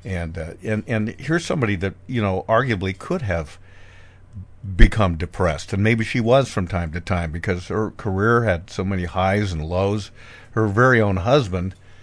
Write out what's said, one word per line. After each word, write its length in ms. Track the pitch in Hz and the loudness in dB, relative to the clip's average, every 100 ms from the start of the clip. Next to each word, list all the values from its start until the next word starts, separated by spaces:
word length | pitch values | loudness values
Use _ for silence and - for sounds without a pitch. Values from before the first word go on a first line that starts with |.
| - | -8
and, 320 | 92 82 82 | -6 -6 -8
uh, 160 | 80 - | -10 -10
and, 200 | 107 107 - | -4 -4 -2
and 220 | 113 107 - | -2 -2 -6
here's 240 | - 165 | -2 -2
somebody 320 | 165 - 117 101 | -2 -2 0 0
that, 200 | 98 - - | -4 -6 -8
you 140 | 127 | -2
know, 240 | 101 92 - | -2 -2 0
arguably 500 | 113 131 104 95 95 | 0 2 -2 -2 -6
could 260 | - 180 | -6 -6
have 340 | 120 87 78 - - - - - - - - 104 95 - 101 92 | -2 -4 -6 -14 -20 -20 -20 -20 -20 -20 -20 -18 -18 -16 -12 8
become 400 | 107 - 98 82 | 8 8 0 0
depressed, 560 | 85 - 90 73 - | -6 -2 -2 -2 -4
and 100 | 101 | 0
maybe 220 | 104 117 110 | 2 2 0
she 160 | 131 | -2
was 280 | 113 131 131 | 4 4 4
from 160 | - 90 | -2 -4
time 280 | 92 85 | -2 -4
to 80 | 80 | -6
time 300 | - 92 85 | -4 -2 -2
because 360 | 80 87 92 87 | -6 -4 -4 -2
her 240 | 101 110 | -4 -4
career 520 | - 110 95 107 120 | -4 -4 0 4 4
had 260 | 117 87 87 | 2 -2 -4
so 160 | - 95 | -6 -2
many 180 | 98 | -2
highs 480 | 87 95 95 101 104 | -4 0 0 2 0
and 120 | 82 80 | -4 -4
lows. 460 | 90 98 107 104 - - - - | -2 0 -2 -6 -16 -20 -20 -10
Her 160 | - 110 | -2 0
very 340 | 101 127 123 | 4 4 6
own 160 | 104 92 | 4 0
husband, 580 | 90 143 110 90 92 - - - | 2 2 2 -4 -6 -8 -20 -20